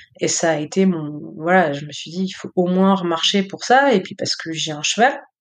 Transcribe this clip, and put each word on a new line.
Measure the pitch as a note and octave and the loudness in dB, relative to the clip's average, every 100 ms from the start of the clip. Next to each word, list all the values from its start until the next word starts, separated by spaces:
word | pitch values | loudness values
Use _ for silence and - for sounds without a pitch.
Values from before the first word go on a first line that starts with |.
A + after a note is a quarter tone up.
| - - | -18 -4
Et | D#3+ | -2
ça | - E3+ | 0 0
a | D3+ | 0
été | D3+ F#3+ F#3+ | -2 2 2
mon, | E3 D3+ D3+ D#3+ D#3+ | 2 -4 -8 -12 -6
voilà, | D#3+ F#3 D#3+ | 2 2 2
je | C#3+ D3+ | -2 -8
me | |
suis | C#3+ D#3 | -12 -10
dit, « | F3 F#3+ | -4 -6
Il | |
faut | - - - | -6 -6 -2
au | F3+ | 0
moins | F#3 F#3+ | 4 4
remarcher | F#3+ F3 D#3+ - G3+ | 4 0 0 0 0
pour | F#3+ - | -2 -6
ça. » | - B3+ C#4 | 4 4 6
Et | G3+ | 2
puis | F#3 | 0
parce | - - - | -8 -6 -6
que | E3 | -6
j'ai | D#3+ D#3 | -6 -6
un | D3 | -6
cheval, | D3 - B3+ D4+ - _ | -4 2 2 2 -12 _